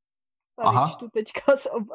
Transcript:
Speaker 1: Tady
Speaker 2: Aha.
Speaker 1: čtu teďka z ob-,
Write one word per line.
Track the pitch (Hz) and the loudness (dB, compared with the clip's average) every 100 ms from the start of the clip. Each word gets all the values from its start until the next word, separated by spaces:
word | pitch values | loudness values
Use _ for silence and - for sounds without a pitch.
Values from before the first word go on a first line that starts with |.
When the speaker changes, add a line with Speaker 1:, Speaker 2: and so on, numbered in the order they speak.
| _ _ _ _ _ - | _ _ _ _ _ -2
Speaker 1:
Tady | 226 | 2
Speaker 2:
Aha. | 120 156 - | 4 2 -2
Speaker 1:
čtu | 233 | -8
teďka | - 220 - - 277 | -6 -6 -2 2 2
z | 269 | 0
ob-, | 233 214 | -6 -6